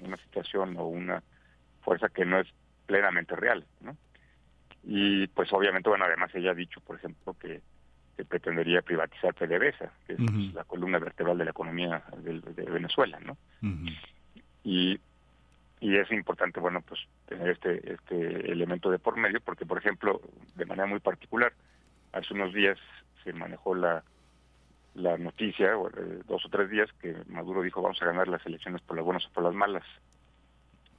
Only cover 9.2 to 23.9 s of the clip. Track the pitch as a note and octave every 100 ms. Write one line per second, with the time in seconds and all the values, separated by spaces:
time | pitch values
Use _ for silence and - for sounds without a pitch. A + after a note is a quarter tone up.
9.2 | F#2 E2+ E2+ E2+ C3+ - - - - -
10.2 | A#2 G#2 G2 F#2 D#2 F2+ F2+ F2+ E2 -
11.2 | E2+ F2 D#2+ - E2 E2+ F2 E2 - -
12.2 | E2 E2 - E2 F2 E2+ E2+ - B2 D#2
13.2 | D#2+ C#3+ _ - G#2+ F2 E2+ D#2+ - -
14.2 | _ - - _ - F#2 F#2 G2 _ _
15.2 | _ _ _ _ _ - G#2+ G2 G2 A2
16.2 | F#2+ F2+ F2+ F2 F2 F2+ - - - _
17.2 | - F#2 F2 F2 F#2+ E2+ - F2+ - F2
18.2 | E2 F2 - F2 F2 F2 F#2+ F2+ - A2+
19.2 | A2 G2 - F2 E2+ F2+ G#2+ G2 G#2 G2
20.2 | - - - - - F#2 G2 G#2 - F2+
21.2 | - A2+ A#2+ - _ _ _ _ _ -
22.2 | - G2+ G2 G2 G2 F#2+ - - - _
23.2 | - E2 F2 F2 - F#2 F2